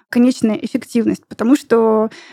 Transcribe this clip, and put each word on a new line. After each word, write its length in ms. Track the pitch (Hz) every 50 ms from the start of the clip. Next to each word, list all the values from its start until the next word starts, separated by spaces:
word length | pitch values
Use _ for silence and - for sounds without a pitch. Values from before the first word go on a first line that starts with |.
| _ _
конечная 460 | - 247 240 254 254 - - 220 214
эффективность, 720 | - - 226 - 247 - - - 233 220 220 190 - _ -
потому 280 | - - 220 226 277
что 540 | 294 - - 240 233 226 220 220 214 214 220 - - - -